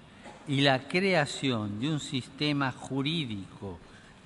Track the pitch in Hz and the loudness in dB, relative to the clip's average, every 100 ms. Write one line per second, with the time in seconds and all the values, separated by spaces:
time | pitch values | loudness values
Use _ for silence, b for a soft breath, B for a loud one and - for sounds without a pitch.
0 | - B B B - 139 143 131 - 180 | -20 B B B -2 4 6 4 2 2
1 | 196 175 147 - 139 117 107 104 139 156 | 4 4 2 0 0 0 0 -2 0 0
2 | - 135 - - 147 143 135 - - 131 | -2 -4 -4 -2 0 2 0 -4 -4 -2
3 | 139 165 131 104 90 - 101 85 B B | 0 0 -2 -6 -8 -10 -10 -10 B B
4 | B B | B B